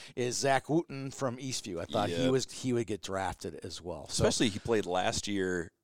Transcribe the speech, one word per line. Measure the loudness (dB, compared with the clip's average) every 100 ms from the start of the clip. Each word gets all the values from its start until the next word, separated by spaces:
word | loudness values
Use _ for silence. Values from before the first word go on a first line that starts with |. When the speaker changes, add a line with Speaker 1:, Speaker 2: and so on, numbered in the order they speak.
| -10 -2
Speaker 1:
is | -2 2
Zach | 4 4 4
Wooten | 2 0 -4 -8
from | -4 -4 -4
Eastview. | -6 -6 -4 -6
I | -2
thought | 0 2
he | 2
Speaker 2:
Yep. | 4
Speaker 1:
was, | 2 0
he | -4 0
would | 0 0
get | -4
drafted | -4 -2 -2 -4 -8 -8
as | -10 -10
well. | -8 -8 -6
So | 2 2
Speaker 2:
Especially | 4 2
he | 2
played | 2 2 2
last | 2 2 0 -2
year | 0 0 0 -4 -10